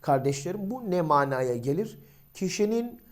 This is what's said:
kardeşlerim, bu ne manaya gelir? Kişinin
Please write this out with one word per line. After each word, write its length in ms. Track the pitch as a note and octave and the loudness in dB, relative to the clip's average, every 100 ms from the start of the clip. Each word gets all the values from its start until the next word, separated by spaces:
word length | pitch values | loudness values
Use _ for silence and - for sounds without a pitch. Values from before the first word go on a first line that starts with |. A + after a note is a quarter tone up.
| - | 2
kardeşlerim, 640 | C3+ C3 C#3+ F3 G3 G3 | 2 2 -2 -6 -6 -6
bu 200 | B3+ A3+ | -6 -2
ne 100 | F3+ | 0
manaya 540 | D#3 D3 C#3 C3 B2+ A#2+ | 4 4 4 0 0 -2
gelir? 440 | A#2+ D3+ A3 - - - - | 0 -2 -2 -8 -20 -20 -20
Kişinin 680 | - F#3+ - G#3 A3+ A#3+ - - | -6 -4 0 2 2 -2 -10 -20